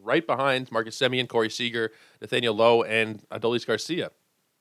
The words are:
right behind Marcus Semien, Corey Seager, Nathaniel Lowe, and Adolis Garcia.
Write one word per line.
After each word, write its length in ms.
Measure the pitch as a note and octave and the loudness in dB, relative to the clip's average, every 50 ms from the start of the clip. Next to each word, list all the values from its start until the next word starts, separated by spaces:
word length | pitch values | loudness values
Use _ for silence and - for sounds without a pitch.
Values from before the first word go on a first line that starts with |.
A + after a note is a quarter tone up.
right 240 | G2 A2 C3+ E3+ E3 | -4 0 0 0 0
behind 460 | - B2+ B2 C3+ C#3 C3 B2+ B2+ - | 0 -2 0 2 2 0 0 -2 -2
Marcus 260 | A2+ A2+ A2+ A2+ - - | -4 -4 -4 -4 -2 -2
Semien, 300 | C3+ B2+ B2+ B2+ B2 - | 0 0 0 0 -2 0
Corey 220 | - A#2 A2 A2 | 0 0 0 0
Seager, 420 | - - B2 A#2+ A#2 A#2 A2+ A2 - - - - _ _ | -2 -4 -4 -4 -2 -2 -4 -4 -6 -12 -20 -20 _ _
Nathaniel 360 | - - - B2 A#2+ A#2 G#2 | -8 -4 -2 0 0 0 2
Lowe, 260 | G#2+ A2+ A#2+ A#2+ A#2 | 4 6 6 6 4
and 400 | - G#2 A2 A2+ A2 A2 G#2+ G#2 - - | 4 2 0 0 0 -2 -4 -10 -12 -12
Adolis 340 | - G#2 A#2 A2+ A#2+ A#2 - | -8 -4 -2 -2 -2 -2 -2
Garcia. 460 | - A2+ G#2 - - F3 E3 G2+ D#2 - _ _ _ _ _ _ _ _ _ | -2 -2 -2 -2 -4 -4 -4 -6 -6 -10 _ _ _ _ _ _ _ _ _